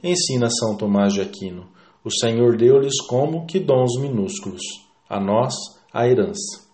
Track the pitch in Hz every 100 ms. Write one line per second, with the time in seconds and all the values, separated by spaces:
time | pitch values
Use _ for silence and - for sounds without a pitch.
0 | 175 175 - 131 117 - 113 101 107 101
1 | 101 101 95 - 95 90 92 _ _ _
2 | 113 - 117 113 120 113 120 139 139 135
3 | - 123 147 165 165 190 143 127 127 123
4 | 143 117 95 - 98 87 - - _ _
5 | _ 101 98 110 131 - - _ _ 113
6 | 123 117 95 - - - _